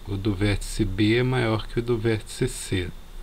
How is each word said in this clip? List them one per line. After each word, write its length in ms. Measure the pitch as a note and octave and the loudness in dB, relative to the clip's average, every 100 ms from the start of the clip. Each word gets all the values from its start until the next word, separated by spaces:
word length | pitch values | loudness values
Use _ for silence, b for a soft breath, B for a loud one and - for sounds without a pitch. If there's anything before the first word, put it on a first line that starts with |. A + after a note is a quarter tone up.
| - | -6
O 80 | G2 | -2
do 180 | G#2+ | 0
vértice 500 | F#2+ G#2 G2+ - - | 2 2 2 0 0
B 340 | G2+ F#2+ G#2+ A#2+ | 0 2 4 4
é 40 | |
maior 460 | B2+ B2+ A2+ G#2+ - | 2 2 2 0 -2
que 100 | A#2+ | -2
o 40 | |
do 140 | A#2 A#2 | 0 2
vértice 520 | A2+ G#2+ - - C3 | 2 0 -2 -2 -2
C. 400 | - - G2 F2+ - - - | -2 -4 -2 -2 -8 -12 -12